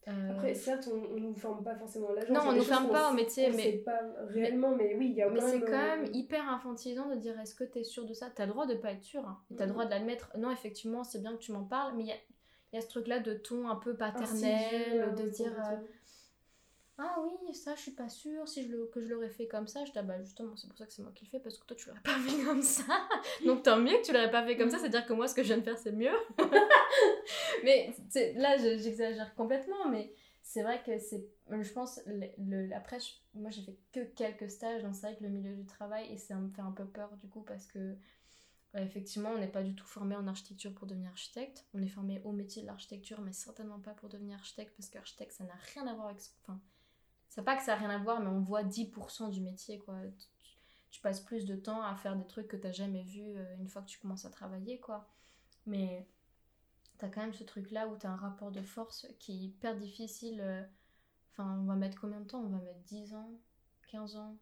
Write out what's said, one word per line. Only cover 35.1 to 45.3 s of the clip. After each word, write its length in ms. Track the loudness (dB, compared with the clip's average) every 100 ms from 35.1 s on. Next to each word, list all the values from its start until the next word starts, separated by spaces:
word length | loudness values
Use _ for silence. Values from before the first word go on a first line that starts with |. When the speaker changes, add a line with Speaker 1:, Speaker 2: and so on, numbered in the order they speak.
| -8
Speaker 1:
que 60 |
le 60 | -6
milieu 240 | -4 -6
du 120 | -10 -12
travail, 460 | -12 -8 -8 -8
et 60 | -12
ça 180 | -8 -6
me 120 | -6
fait 120 | -6
un 80 | -8
peu 120 | -8
peur, 260 | -10 -10 -12 -12
du 120 | -16
coup, 140 | -16
parce 240 | -12 -14 -12
que, 120 | -8
euh, 160 | -8 -8 -16 _ _ -20 _ _ _ -6
effectivement, 520 | -6 -6 -8 -6 -4
on 80 | -2
n'est 100 | -2
pas 140 | -2
du 120 | -2
tout 120 | -4 -10
formé 280 | -6 -4 -2
en 100 | -4
architecture 440 | -6 -12 -14 -12
pour 120 | -12 -10
devenir 240 | -8 -8
architecte. 560 | -10 -12 -10 -10 -12 _
On 80 | -4
est 60 | -4
formé 320 | -2 -4 -4
au 80 | -4
métier 300 | -6 -6 -10
de 40 | -12
l'architecture, 540 | -12 -14 -14 -14 -10
mais 120 | -10
certainement 480 | -10 -12 -12 -12 -12
pas 120 | -14
pour 160 | -16 -16
devenir 280 | -12 -12 -12
architecte, 360 | -14 -14 -14 -14
parce 120 | -18
qu'architecte, 440 | -16 -18 -16 -16